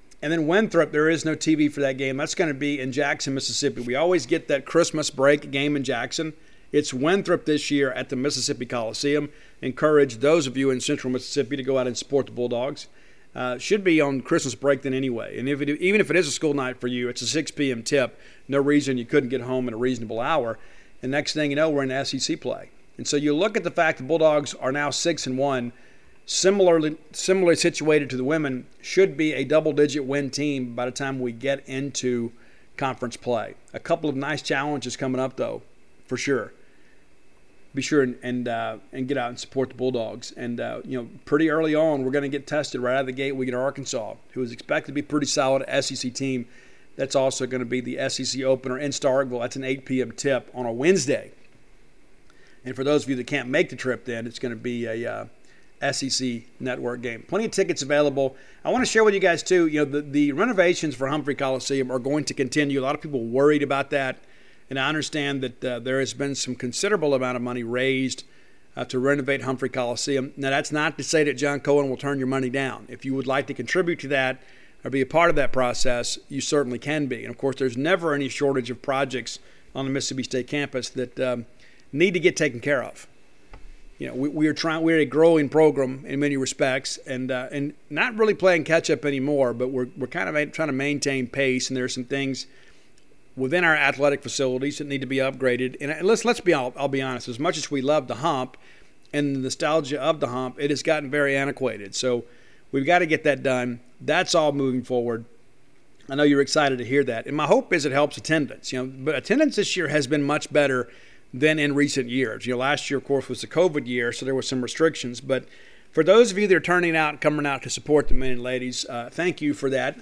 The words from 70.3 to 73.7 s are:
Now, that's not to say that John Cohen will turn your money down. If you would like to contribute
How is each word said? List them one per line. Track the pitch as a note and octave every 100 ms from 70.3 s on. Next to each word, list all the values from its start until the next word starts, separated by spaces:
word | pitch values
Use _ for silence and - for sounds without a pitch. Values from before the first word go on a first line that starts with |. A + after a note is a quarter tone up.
| -
Now, | C#3
that's | C3+ C#3+
not | D3+ D3+ D#3
to |
say | C#3+ D#3 D3
that | B2+
John | C#3+ C#3+
Cohen | C#3+ C#3+ C#3
will | B2+
turn | C#3 C#3+
your | B2+
money | C3 C3
down. | C3 C3+ A2 A2
If | B2 C3+
you |
would | C3+ B2+
like | C3+ B2+
to |
contribute | C#3+ F3